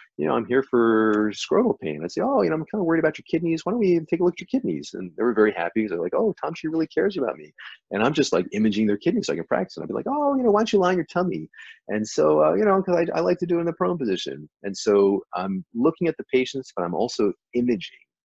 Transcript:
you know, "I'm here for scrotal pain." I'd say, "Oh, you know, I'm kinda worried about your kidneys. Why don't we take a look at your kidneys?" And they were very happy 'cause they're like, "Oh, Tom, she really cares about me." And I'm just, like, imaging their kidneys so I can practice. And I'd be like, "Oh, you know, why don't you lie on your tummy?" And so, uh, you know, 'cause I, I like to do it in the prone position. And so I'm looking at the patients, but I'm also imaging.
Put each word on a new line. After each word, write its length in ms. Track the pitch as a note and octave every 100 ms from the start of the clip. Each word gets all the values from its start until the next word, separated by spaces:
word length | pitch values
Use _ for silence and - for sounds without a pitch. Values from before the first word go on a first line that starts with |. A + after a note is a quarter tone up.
| - -
you 100 | D2+
know, 80 |
"I'm 120 | A#2+ G#2
here 180 | B2+
for 640 | C3+ A#2+ A2+ A2 A2 G#2 G#2+
scrotal 460 | G2 - F#3+ A#3+ -
pain." 240 | D#2+ D2+
I'd 80 | E2+
say, 120 | -
"Oh, 200 | A3+ C4+
you 60 | F3
know, 60 | D#3+
I'm 100 | D#3
kinda 160 | G#3+
worried 160 | E3+ E3
about 180 | D#3+ -
your 80 | -
kidneys. 340 | D#3+ E3+ D#3+
Why 60 | E3+
don't 80 | A#3+
we 220 | G3 E3+ D#3
take 80 | F3
a 60 |
look 100 | F3
at 60 | -
your 80 | F3+
kidneys?" 460 | C4 G#2 - -
And 200 | F#2+ F#2 D#2
they 60 |
were 100 | A#2
very 200 | G#2+ G#2+
happy 300 | F2 E2+ A2
'cause 60 | G#2+
they're 100 | E2+
like, 140 | F2
"Oh, 200 | - G#3+ -
Tom, 120 | C#3+
she 120 | E3 D#3+
really 220 | D#3+ D#3+
cares 280 | - C3+ F#3
about 200 | A#2 D#2
me." 180 | D2+ - - - _
And 100 | G2+
I'm 120 | B2
just, 180 | D#3 C3+
like, 160 | F2+ F2+
imaging 360 | G#2 A2 G#2 G#2+
their 80 | G#2
kidneys 300 | - A3 -
so 60 |
I 40 | D#2
can 80 | E2
practice. 300 | - F#3+ -
And 80 |
I'd 40 | -
be 60 |
like, 140 | G2+ -
"Oh, 260 | C#4+ C#4+
you 80 | C4+
know, 80 | B3
why 100 | G3+
don't 120 | A3+
you 80 | G3+
lie 100 | F3+
on 60 | F#3
your 100 | D#3+
tummy?" 420 | F3 F3+ D#3+ D#3+ - - - -
And 180 | G#2+ -
so, 340 | - D3+ D3+
uh, 100 | D#3
you 100 | F3+
know, 180 | G#3+ F#3+
'cause 140 | F#3+ F3
I, 100 | E3+ D#3+
I 40 |
like 180 | F3+ F3
to 80 | F3
do 120 | E3+
it 20 |
in 60 | E3+
the 60 |
prone 220 | E3 F3+ F3
position. 500 | A#2 F#2 - C#2 D2+ _
And 120 | G2 F#2+
so 480 | A2 G2+ G2 G2+ -
I'm 300 | F2+ F#2+ F#2+ -
looking 360 | A#2 D3 - E3+
at 80 | -
the 80 |
patients, 480 | - C3 C3 C3+ -
but 100 | -
I'm 100 | F2
also 380 | E2+ A#2+ - G#2 - _
imaging. 440 | A#2+ B2 G#2+ - - _ _